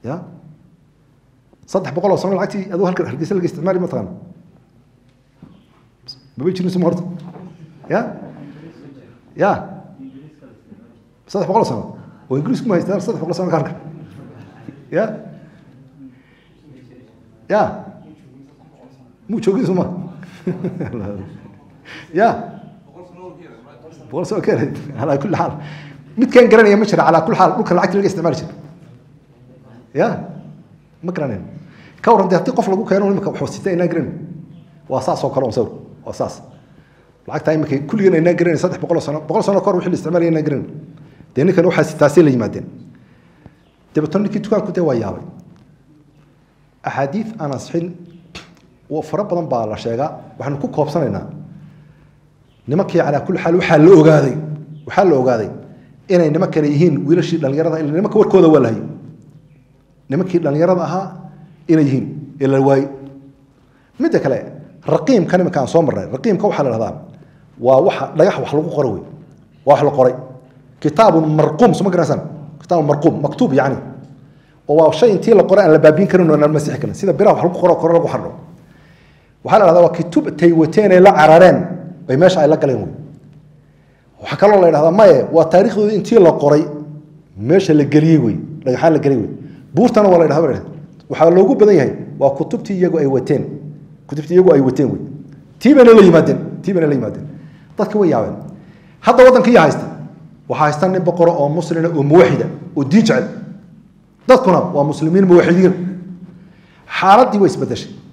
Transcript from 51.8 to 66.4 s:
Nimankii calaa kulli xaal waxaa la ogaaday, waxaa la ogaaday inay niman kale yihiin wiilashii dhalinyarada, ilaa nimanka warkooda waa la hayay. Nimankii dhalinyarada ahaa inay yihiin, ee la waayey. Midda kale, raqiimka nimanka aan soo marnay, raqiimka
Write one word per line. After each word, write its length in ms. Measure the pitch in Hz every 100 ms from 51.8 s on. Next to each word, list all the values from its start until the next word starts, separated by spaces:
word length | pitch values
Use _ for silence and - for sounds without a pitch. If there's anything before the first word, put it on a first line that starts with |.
| _ _ _ _ _ _ _ _ -
Nimankii 320 | 156 196 170
calaa 200 | 143 143
kulli 180 | - -
xaal 160 | - 175
waxaa 220 | 180 160
la 120 | 160
ogaaday, 460 | 185 151 151 139 117 - - - - -
waxaa 180 | -
la 120 | 180 139
ogaaday 340 | 127 117 95 92 - - _ _ _
inay 220 | 180 160
niman 200 | 156 185
kale 180 | 160 147
yihiin 360 | 147 175 139 135
wiilashii 320 | 175 - 165
dhalinyarada, 400 | 135 139 165 165
ilaa 120 | 147
nimanka 260 | 156 208 220
warkooda 300 | 196 190 170
waa 120 | 151
la 80 | 120
hayay. 140 | 110 - - - - - - _ _ _ _ _ _ _
Nimankii 300 | 143 185 175
dhalinyarada 440 | 156 143 175 180
ahaa 240 | 156 180 190 - - - - _ -
inay 160 | 160
yihiin, 220 | 143 131 - - - -
ee 60 | 135
la 140 | 135
waayey. 280 | 135 139 143 - - - - _ _ _ _ _ _ _
Midda 200 | 320 240
kale, 180 | 160 113 - - - - -
raqiimka 520 | 156 - 240 160 180
nimanka 220 | 175 151
aan 80 | 123
soo 140 | 165
marnay, 240 | 147 104 87
raqiimka 340 | 123 233 180